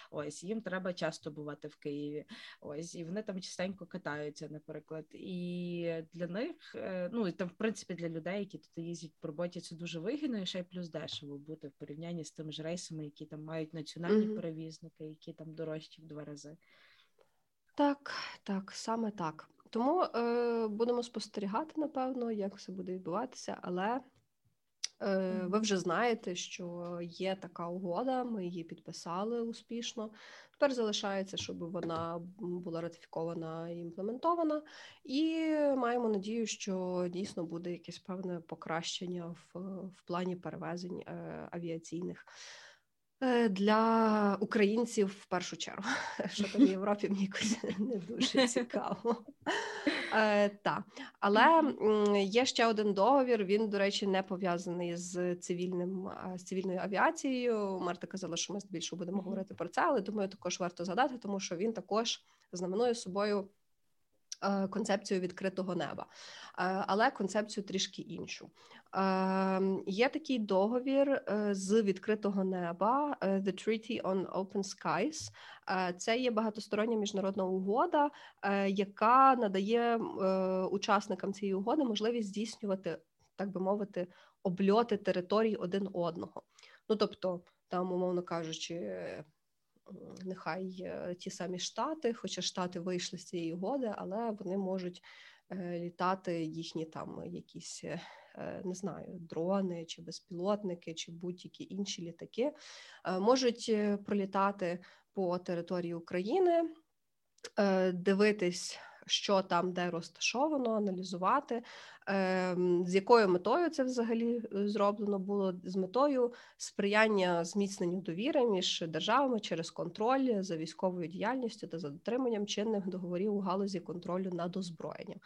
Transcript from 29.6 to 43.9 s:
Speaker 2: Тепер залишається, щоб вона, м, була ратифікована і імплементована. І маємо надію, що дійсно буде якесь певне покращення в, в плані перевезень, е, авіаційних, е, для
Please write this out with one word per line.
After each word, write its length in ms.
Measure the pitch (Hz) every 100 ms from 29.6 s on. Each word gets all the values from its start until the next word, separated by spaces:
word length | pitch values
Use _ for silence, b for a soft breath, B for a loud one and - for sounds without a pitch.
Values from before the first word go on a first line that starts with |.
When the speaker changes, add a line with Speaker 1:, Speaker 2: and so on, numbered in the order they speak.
| - 233 233 - 220 214 B B B
Speaker 2:
Тепер 220 | _ 285
залишається, 600 | 254 214 208 202 196 196 175
щоб 220 | - 185
вона, 580 | 170 180 165 165 165 170
м, 420 | 175 185 175 180
була 200 | 175 165
ратифікована 880 | 170 165 - - 165 170 160 165 170
і 60 | 170
імплементована. 840 | 170 180 202 254 330 349 320 302 302 B B B
І 300 | - 269 320 320 320 302 285 262
маємо 320 | 233 240 226
надію, 380 | 208 202 233 214
що 600 | - 202 185 185 180 180
дійсно 340 | 180 202 -
буде 280 | 165 170 175
якесь 260 | 170 - -
певне 420 | - 185 185 175
покращення 840 | 165 165 - 165 170 - 180 175 170 170 -
в, 40 | 175 190 185 185 -
в 60 |
плані 320 | - 175 185 180
перевезень, 640 | 160 151 160 175 180 175 -
е, 420 | 170 165 156 156
авіаційних, 720 | 175 170 165 165 170 175 175 - B B B B B _ _ _ _
е, 260 | 262 240 233
для 880 | 190 202 214 226